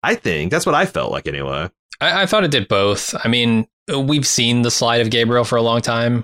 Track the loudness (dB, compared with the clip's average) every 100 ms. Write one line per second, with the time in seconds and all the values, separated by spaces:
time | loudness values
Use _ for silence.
0 | -2 -2 -2 -2 0 0 0 0 0 -2
1 | -4 -6 -6 -6 -6 -6 -8 -12 _ -4
2 | -2 0 0 2 2 0 0 2 2 0
3 | -4 -4 0 2 2 0 -2 _ -6 -2
4 | 0 0 0 0 2 2 0 0 2 2
5 | 2 2 2 2 2 0 2 0 0 0
6 | 0 -2